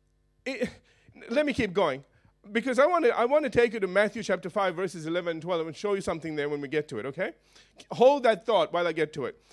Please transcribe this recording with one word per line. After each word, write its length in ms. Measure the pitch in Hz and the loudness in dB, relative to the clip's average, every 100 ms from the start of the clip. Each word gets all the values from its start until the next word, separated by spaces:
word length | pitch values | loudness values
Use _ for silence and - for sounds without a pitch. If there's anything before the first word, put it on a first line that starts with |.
| _ _ _ _ | _ _ _ _
it, 240 | - 269 247 - _ _ _ - - | -8 -4 -6 -6 _ _ _ -20 -2
let 160 | 247 294 | 0 0
me 60 | |
keep 200 | 262 214 | 0 -2
going. 320 | 175 170 135 - _ _ _ 202 | 0 0 -2 -10 _ _ _ -8
Because 280 | 214 262 240 | -4 0 2
I 80 | 302 | 4
wanna, 220 | 349 311 | 4 2
I 160 | - | 2
wanna 260 | 240 302 277 | 2 2 2
take 220 | 240 240 | 2 2
you 80 | 226 | 0
to 60 | 190 | 0
Matthew 360 | 190 208 233 | 2 2 -2
chapter 280 | 196 185 180 | -4 -4 -2
five, 240 | 208 190 | -2 -2
verses 320 | 170 190 175 156 | -2 -6 -6 -4
eleven 260 | 170 170 | -4 -4
and 100 | 165 | -6
twelve, 240 | 165 175 160 | -4 -4 -4
and 100 | 139 | -6
show 180 | 208 | -4
you 60 | 196 | -2
something 340 | 190 165 160 | -2 -6 -4
there 140 | 151 147 | -4 -2
when 120 | 147 | -4
we 80 | 139 | -2
get 200 | 151 147 | -4 -4
to 100 | 113 | -6
it, 80 | 123 | -8
okay? 260 | 143 220 - _ - _ - - | -6 -6 -8 _ -20 _ -20 -10
Hold 320 | - 254 285 | 4 6 6
that 200 | 240 208 | 4 2
thought 280 | - 202 151 | 2 2 2
while 140 | 170 175 | 0 0
I 60 | |
get 200 | 160 156 | 0 -2
to 120 | 156 117 | -2 -8
it. 140 | - _ | -8 _